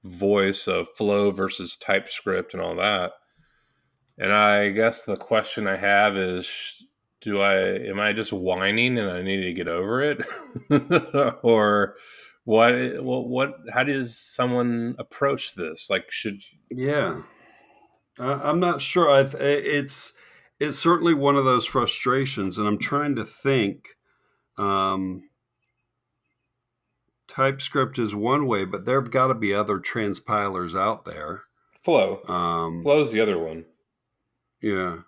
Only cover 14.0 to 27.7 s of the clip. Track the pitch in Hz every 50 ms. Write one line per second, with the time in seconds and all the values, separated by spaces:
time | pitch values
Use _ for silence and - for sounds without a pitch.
14 | 127 117 117 - - - - - 127 123 123 123 120 120 117 117 117 117 127 -
15 | 123 _ - - 139 139 139 - - - - 98 85 80 80 - - - 98 95
16 | - - - - - 110 101 101 - - _ _ _ _ - 127 127 139 147 147
17 | 117 90 80 80 80 - - _ _ - _ _ _ _ _ _ _ _ _ _
18 | _ _ _ - 123 131 143 139 139 143 151 175 180 175 170 139 - - - 180
19 | 170 151 139 135 135 135 139 135 135 139 143 147 - - 151 147 139 139 - -
20 | - - - _ - - _ - _ _ _ _ 147 151 131 - - 165 175 170
21 | 165 170 165 143 139 143 139 139 135 131 127 120 107 - - 131 120 - - -
22 | - 127 127 135 139 135 - - 98 95 90 104 107 104 104 104 - - 143 143
23 | 147 147 139 113 98 - - - - 135 139 127 107 98 - - _ - - _
24 | _ _ _ _ _ _ _ _ _ _ _ - 101 101 98 98 95 95 95 95
25 | 95 92 92 90 - _ _ _ _ _ _ _ _ _ _ _ _ _ _ _
26 | _ _ _ _ _ _ _ _ _ _ _ _ _ _ _ _ _ _ _ _
27 | _ _ _ _ _ - - - 135 135 135 135 - -